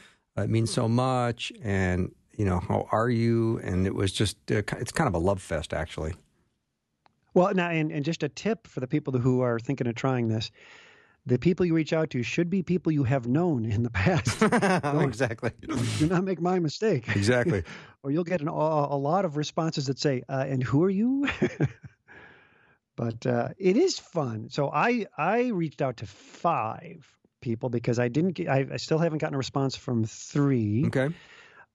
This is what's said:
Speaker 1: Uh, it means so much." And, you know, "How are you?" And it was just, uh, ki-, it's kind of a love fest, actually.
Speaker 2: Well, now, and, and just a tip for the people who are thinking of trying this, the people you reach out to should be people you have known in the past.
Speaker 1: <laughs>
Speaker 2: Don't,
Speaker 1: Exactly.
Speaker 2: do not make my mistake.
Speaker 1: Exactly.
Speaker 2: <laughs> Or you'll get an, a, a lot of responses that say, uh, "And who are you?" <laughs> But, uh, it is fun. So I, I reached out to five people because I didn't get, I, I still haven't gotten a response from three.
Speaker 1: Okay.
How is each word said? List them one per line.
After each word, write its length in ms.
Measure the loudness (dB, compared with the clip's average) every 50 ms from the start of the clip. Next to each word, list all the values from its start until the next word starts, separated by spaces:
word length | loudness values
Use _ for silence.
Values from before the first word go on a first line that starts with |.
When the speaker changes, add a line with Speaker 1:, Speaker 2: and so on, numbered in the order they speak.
| -20 -20 _ _ _ _ _ -4
Speaker 1:
Uh, 40 |
it 80 | -2 0
means 240 | 2 0 0 0 0
so 160 | 0 0 2
much." 640 | 2 2 2 2 2 2 0 0 -2 -4 -8 -10 -10 -8 -4
And, 480 | -2 0 2 2 2 2 0 0 -2 -6 -12 _ _ -4
you 80 | -2 0
know, 160 | 2 2 0
"How 280 | 0 0 -2 -2 0 0
are 180 | 0 2 2 2
you?" 500 | 2 2 2 4 4 2 2 2 0 -2 -2
And 220 | -2 0 0 2 0
it 80 | 0
was 160 | 0 0 0
just, 240 | 0 0 0 0 -2 -4 _ -2
uh, 100 | -2 0 0
ki-, 120 | -2 -4 -6
it's 120 | -6 -4
kind 160 | -2 0 0 2
of 60 | 2
a 60 | 2
love 220 | 2 2 2 0
fest, 320 | -2 -4 -4 -4 -4 -4 -4
actually. 420 | -4 -4 -6 -6 -6 -6 -6 -8 -10 _ _ _ _ _ _ _ _ _ _ _ _ _ _ _ _ _ _ _ _ _ _ 4
Speaker 2:
Well, 180 | 4 4 4 4
now, 160 | 2 0 0
and, 220 | 0 0 0 0
and 120 | -2 -2 -2
just 200 | -2 -4 -4 -4
a 40 | -6
tip 360 | -6 -4 -4 -4 -4 -4 -6 -12
for 120 | -10 -8
the 60 | -4 -2
people 300 | -2 -2 -2 0 -2 0
who 220 | 2 2 2 4
are 180 | 2 2 0 0
thinking 260 | -2 -2 -4 -2 -2 -2
of 60 | -2
trying 320 | 0 0 0 2 2 2 0
this, 220 | 0 -2 -2 -6 -10 -16 -20 -20 -20 -20 -20 -20 -20 -20 -20 _ _ _ -4 0
the 100 | 0 2
people 260 | 2 2 2 2 2
you 100 | 2 2
reach 180 | 0 0 0 0
out 160 | 0 0 0
to 140 | -2 -4 -4
should 260 | -2 -2 -2 -2 0
be 140 | 0 -2 0
people 280 | 0 -2 -2 0 0
you 120 | 0 2 2
have 240 | 2 2 0 2 2
known 380 | 2 2 2 2 0 0 0
in 180 | 0 0 0 0
the 80 | 0
past. 480 | 0 0 2 2 2 2 2 -2 0 2
Speaker 1:
<laughs> 440 | 2 4 4 4 4 4 2 2 2
Speaker 2:
Don't, 200 | 0 2 2 2
Speaker 1:
Exactly. 480 | 0 0 0 -2 -2 -2 -2 -4 -6 -6 -6 -8 -6 -4 -2 -2 0 0 0
Speaker 2:
do 80 | 2 2
not 160 | 2 2 2
make 160 | 0 -2 -2
my 180 | 0 0 2 2
mistake. 480 | 0 0 -2 0 0 2 2 0 0 0 0
Speaker 1:
Exactly. 480 | 2 4 4 4 4 4 2 0 0 -2 -6
Speaker 2:
<laughs> 40 | -10 -18 -18 -20 -20 _
Or 100 | -6 -2
you'll 120 | -2 -2 0
get 160 | 0 -2 -2
an, 60 | -2 -2
a, 40 |
a 440 | -2 0 0 0 2 2 0 0 0 -2
lot 280 | 0 2 2 2 0
of 100 | 0 -2 -2
responses 480 | -4 -4 -2 -2 -2 -2 -2 -2 -2 -4
that 120 | -2 0
say, 240 | 0 0 0 0 -2 -4
uh, 160 | -4 -4 -2 -2
"And 160 | -2 -2 0
who 200 | 2 2 4 4
are 60 | 4
you?" 380 | 2 2 2 2 2 0 0 -2 -2 0
<laughs> 580 | -2 -2 0 0 -2 -2 -2 -6 -20 -20 _ _ _ -20 -20 -20 -20 -20 -20 -20 -20 _ _ _ _ _ _ _ _ _ _ -6
But, 260 | -4 -4 -4 -4 -2
uh, 220 | 0 0 0 0 -2 -4 -2
it 200 | 0 2 4 4
is 200 | 4 2 0 -2
fun. 520 | -10 -8 -4 -4 -4 -2 -4 -6 -8 -8
So 200 | -4 -2 -2 0
I, 360 | 0 0 2 2 2 0 -2 -4 -6 -4
I 300 | -2 0 2 2 0 0
reached 300 | 0 -2 -2 -4 -2 -2
out 140 | -4 -4 -4 -4
to 80 | -10
five 1040 | -14 -14 -16 -20 -20 -10 -4 -2 0 0 0 -2 -4 -6 -8 -12 -16 -18 -20 -20 _ _ _ _ _ _ _
people 300 | -6 -4 -4 -4 -2 -2
because 280 | -2 -2 0 0 2 2
I 120 | 2 0
didn't 220 | 2 0 0 0 0
get, 160 | -2 -2 0
I, 180 | 0 0 0 -2 -4
I 20 |
still 220 | -8 -4 -2 0 2
haven't 220 | 2 0 0 -2
gotten 160 | -4 -4 -2
a 20 | -4
response 400 | -4 -2 -2 -2 -2 -2 -2 -6
from 260 | -6 -4 -2 0 -2
three. 800 | -2 -4 -10 -12 -6 -2 0 2 2 2 2 0 0 0 0 0 0
Speaker 1:
Okay. 200 | 0 0 0 -2 -2 -6 -12 -20 -20 -20 -20 -20 -20 -20 -20 _ _